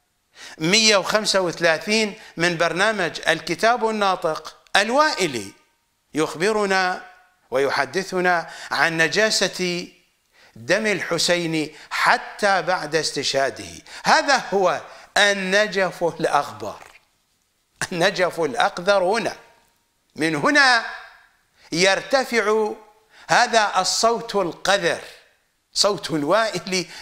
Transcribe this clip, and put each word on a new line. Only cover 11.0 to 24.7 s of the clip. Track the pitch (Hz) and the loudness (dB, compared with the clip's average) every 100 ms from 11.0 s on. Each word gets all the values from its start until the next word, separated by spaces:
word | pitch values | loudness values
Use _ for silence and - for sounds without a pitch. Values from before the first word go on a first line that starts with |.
| - 170 - 175 165 160 151 - - | -2 -2 0 0 0 -2 -4 -10 -8
حتى | - 151 233 - - 202 190 | 0 2 0 -2 -2 0 0
بعد | 160 180 156 156 | 0 -4 -2 -2
استشهاده. | 147 147 127 135 135 - 85 80 - - | -2 -4 -2 0 -2 -4 -14 -18 -18 -4
هذا | - 285 285 262 - | 2 4 4 0 0
هو | 196 180 135 - - - - | 2 2 0 -6 -20 -2 2
النجف | 202 196 190 196 214 190 180 - | 2 2 2 2 2 0 -2 -2
الأخضر، | 170 - 160 147 131 110 107 - - - _ _ _ _ _ _ _ _ - | -4 -2 0 0 0 -8 -12 -12 -18 -20 _ _ _ _ _ _ _ _ -8
النجف | 180 185 175 175 160 | 0 0 2 -2 0
الأخضر | 156 117 185 - 175 202 | -2 2 0 0 2 2
هنا، | 180 226 214 - - _ _ _ _ _ _ - | 2 0 -2 -8 -16 _ _ _ _ _ _ -4
من | 156 151 | -2 0
هنا | 262 294 269 233 - - - - _ _ _ _ - | 2 4 4 4 -2 -12 -18 -20 _ _ _ _ -6
يرتفع | 156 190 185 - 269 247 233 208 220 214 220 - _ _ - - | 2 4 2 0 0 2 0 2 0 0 -6 -16 _ _ -20 0
هذا | 175 240 220 202 180 | 2 4 2 2 0
الصوت | 185 - 226 233 - 202 | 0 0 0 0 -2 -2
القذر، | 175 - - | -4 -2 0